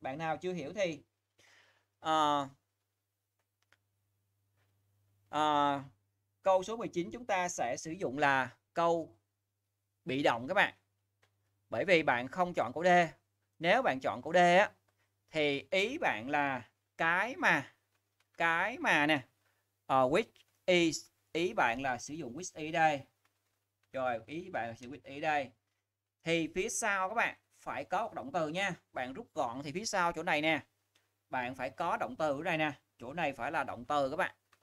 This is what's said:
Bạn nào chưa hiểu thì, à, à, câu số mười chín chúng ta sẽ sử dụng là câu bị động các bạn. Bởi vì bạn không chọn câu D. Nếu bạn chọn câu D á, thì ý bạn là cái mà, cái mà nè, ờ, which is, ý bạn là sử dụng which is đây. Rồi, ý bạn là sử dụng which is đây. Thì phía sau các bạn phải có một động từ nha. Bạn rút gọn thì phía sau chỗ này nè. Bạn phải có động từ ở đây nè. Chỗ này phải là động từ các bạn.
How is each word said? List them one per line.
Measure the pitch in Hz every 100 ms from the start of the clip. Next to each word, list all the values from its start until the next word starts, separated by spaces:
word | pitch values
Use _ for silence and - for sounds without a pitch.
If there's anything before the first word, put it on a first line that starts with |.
Bạn | 151 160
nào | 160 156
chưa | 180
hiểu | 180 135
thì, | 196 180 147 - _ _ _ _ _ _ _ _ _
à, | 160 156 147 147 139 - _ _ _ _ _ _ _ _ _ _ _ _ _ _ _ _ _ _ _ _ _ _ _ _ _ _ _
à, | 151 151 147 143 139 135 _ _ _ _ _
câu | 196 190
số | 185 226
mười | 180
chín | 175 175
chúng | 240 247
ta | 190 180
sẽ | - 120 131
sử | 160
dụng | - 131 135
là | 143 135 123 - _
câu | - 170 170 151 - _ _ _ _ _ _ _ _
bị | - 131
động | 151 117 131
các |
bạn. | 196 147 - _ _ _ _ _ _ _ _ _
Bởi | 113
vì | 170 170
bạn | 143 120 127
không | 185 180
chọn | 170 117
câu | 143
D. | 180 175 160 - _ _ _ -
Nếu | 165 226
bạn | 233 131
chọn | 135 110
câu | 143
D | 175
á, | 175 180 208 - _ _ _ _ _
thì | 156 147 139 -
ý | 190 214 302
bạn | 170 107 123
là | 147 143 131 - _ _ -
cái | 165 175 220 359
mà, | 226 156 131 _ _ _ _ _ _ -
cái | 170 165 202 254
mà | 247 165 147
nè, | 147 - _ _ _ _ _ -
ờ, | 135 131
which | 170 233 _ _ _ -
is, | 180 165 143 - _ _
ý | 160 185
bạn | 214 127 120
là | 135 120
sử | -
dụng | 156 131 131
which | 185 -
is | 151
đây. | 165 160 143 - _ _ _ _ _ _ _ _
Rồi, | 131 127 117 117
ý | 156 185
bạn | 127 117
là |
sử | 113 120
dụng |
which | 143 -
is | 139
đây. | 156 147 127 - _ _ _ _ _ _
Thì | 165 165 151
phía | 180 220
sau | - 226 196 190
các |
bạn | 233 175 - _ _
phải | - 123
có | 143 185
một | 220
động | 117 123
từ | 170 151
nha. | 170 196 170 _
Bạn | 143 127
rút | 135 -
gọn | 160 127 127
thì | 147
phía | 165
sau | 226 196 170
chỗ | 156
này | 175 151
nè. | 156 147 - _ _ _ _ _ _
Bạn | 131 123
phải | 131 131
có | - 175 233
động | 117 127
từ | 156 139
ở |
đây | 180 160
nè. | 151 139 _ _
Chỗ | 117
này | 165 151
phải | 127 127
là | 156
động | 139 98
từ | 127 147 131
các | 160
bạn. | 170 - _ _